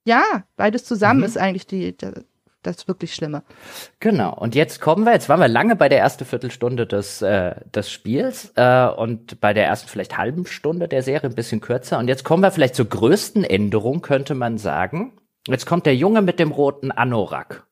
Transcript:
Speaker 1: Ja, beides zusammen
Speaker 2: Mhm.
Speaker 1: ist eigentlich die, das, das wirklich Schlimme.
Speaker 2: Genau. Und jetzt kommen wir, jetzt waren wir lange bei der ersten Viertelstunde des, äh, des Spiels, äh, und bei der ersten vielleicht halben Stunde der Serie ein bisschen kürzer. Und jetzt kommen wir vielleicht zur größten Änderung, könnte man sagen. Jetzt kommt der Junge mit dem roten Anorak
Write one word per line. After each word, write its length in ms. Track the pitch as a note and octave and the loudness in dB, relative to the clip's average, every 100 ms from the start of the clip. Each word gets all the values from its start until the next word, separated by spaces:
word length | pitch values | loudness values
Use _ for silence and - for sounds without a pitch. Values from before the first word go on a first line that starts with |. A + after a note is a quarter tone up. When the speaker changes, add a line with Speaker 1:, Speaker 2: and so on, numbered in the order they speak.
| A3+ | 0
Speaker 1:
Ja, 180 | A#3+ G#4+ B3+ - - | 2 2 -2 -6 -2
beides 280 | G#3 A#3+ | -2 0
zusammen 380 | - A3 G#3 C4+ | -4 0 2 4
Speaker 2:
Mhm. 40 | G#3 | 2
Speaker 1:
ist 120 | - | 0
eigentlich 280 | F#3+ F#3 - | -2 -2 -6
die, 320 | F#3+ F3 - | -6 -6 -8
das, 160 | F#3+ - - _ _ _ | -12 -14 -20 _ _ _
das 260 | - F3 - | -10 -8 -8
wirklich 280 | F3+ D#3+ - | -8 -8 -8
Schlimme. 260 | D#3 D3 - - - - - - | -8 -8 -12 -20 -20 -18 -18 -4
Speaker 2:
Genau. 360 | A3 F3+ F#2 - | 0 2 0 -4
Und 180 | A#2 | -2
jetzt 280 | B2+ - - | 0 0 0
kommen 240 | D3+ F3 A3+ | 0 2 4
wir, 80 | |
jetzt 160 | G#3+ - | 4 4
waren 100 | D#3+ | 4
wir 80 | C3+ | 4
lange 280 | A#2 F3 F3+ | 4 2 4
bei 140 | C#3+ | 4
der 80 | C3+ | 4
ersten 280 | B2+ - C3+ | 2 0 -8
Viertelstunde 600 | B2 B2 - A#2+ B2 A2 | -6 -6 -4 -4 -2 -2
des, 380 | G#2 G2+ - | -4 -4 -4
äh, 320 | G2 G2+ F2+ - - | 0 0 0 -6 -8
des 160 | G#2+ - | -8 -8
Spiels, 640 | - - C3+ B3+ - - - | -8 -4 -2 -2 -6 -6 2
äh, 320 | B2 B2+ B2 | 6 6 4
und 500 | - A2+ A2+ - - | 0 -4 -6 -12 -2
bei 120 | G#2 | 0
der 120 | G#2 D#2+ | 2 2
ersten 220 | F#2+ - | 0 -6
vielleicht 280 | G#2 F#2+ - | -10 -8 -4
halben 280 | G#2+ E3 F3+ | -4 -4 -8
Stunde 420 | - D3 F3 E3 | -6 -4 -4 -2
der 140 | C3+ | -2
Serie 260 | C3 D3 C3+ | -2 -2 -4
ein 80 | A#2 | -6
bisschen 260 | A#2 A2 | -4 -4
kürzer. 360 | - A#2 - D3 | -4 -4 -4 -4
Und 100 | A#2+ | -2
jetzt 160 | C3 | -2
kommen 200 | - E3 | 0 2
wir 80 | F#3+ | 4
vielleicht 240 | F3 B2+ - | 4 0 2
zur 100 | A2 | 0
größten 540 | F#2 A2+ G#3 - G#3+ | 4 4 4 2 -2
Änderung, 580 | F3+ F#2+ G#2 G#2+ A2+ D#3+ | 0 0 0 0 -2 -4
könnte 340 | - C3+ C3+ C3+ | -2 -2 -2 -4
man 240 | A#2+ A2 | -4 -4
sagen. 540 | G2+ D2 F#2+ E3 C4 _ _ _ - | -4 -2 -4 -4 -8 _ _ _ -6
Jetzt 180 | B2+ - | -4 -2
kommt 220 | E3+ D#3 | 0 2
der 80 | B2+ | 2
Junge 260 | F#3 A3 | 2 2
mit 180 | F#3 F3 | 2 2
dem 120 | D#3 | 0
roten 400 | C#3 C#3+ C#3 C3+ | 2 0 0 -4
Anorak 760 | - B2 A#2 F2 C2+ - - _ | -2 0 0 -2 -6 -10 -18 _